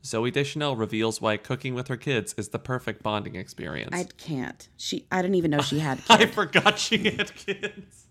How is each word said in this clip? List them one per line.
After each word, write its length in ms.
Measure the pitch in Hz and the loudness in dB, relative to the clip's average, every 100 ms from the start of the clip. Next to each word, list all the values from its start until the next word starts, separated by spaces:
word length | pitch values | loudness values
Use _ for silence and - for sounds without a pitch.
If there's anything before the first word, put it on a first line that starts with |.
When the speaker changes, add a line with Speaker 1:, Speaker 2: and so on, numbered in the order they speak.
Speaker 1:
Zooey 300 | - 110 117 | -2 0 2
Deschanel 440 | 139 143 156 147 120 | 2 0 0 0 0
reveals 440 | 110 110 113 110 | 0 2 2 2
why 160 | 110 107 | 0 0
cooking 380 | - 127 135 | 0 -4 -2
with 140 | 123 127 | -4 -4
her 80 | 120 | -4
kids 380 | - 127 98 - | 0 0 0 -6
is 100 | 101 | -4
the 100 | - | -4
perfect 440 | - 127 - 107 | -2 -4 -2 -4
bonding 320 | 107 107 104 92 | -2 -2 -2 -8
experience. 540 | 92 - - 71 - | -10 -8 -6 -6 -4
Speaker 2:
I 100 | 175 180 - | -4 -4 -8
can't. 500 | - 143 80 - - _ | -6 -4 -4 -10 -18 _
She, 260 | - - - | -6 -6 -2
I 80 | 185 | 0
didn't 140 | 180 | 4
even 160 | 190 165 | 4 4
know 100 | 147 | 4
she 180 | 139 143 | 2 2
had 180 | 156 127 | 0 -2
Speaker 1:
<laughs> 40 | - | 0
I 100 | 220 | 4
Speaker 2:
kids. 160 | - | 4
Speaker 1:
forgot 440 | - 170 180 175 208 | 2 2 4 4 2
she 200 | - 226 - | 0 2 2
had 240 | - 208 | 0 -4
kids. 720 | - - 196 202 - - - - | -6 -6 -4 -6 -10 -20 -20 -20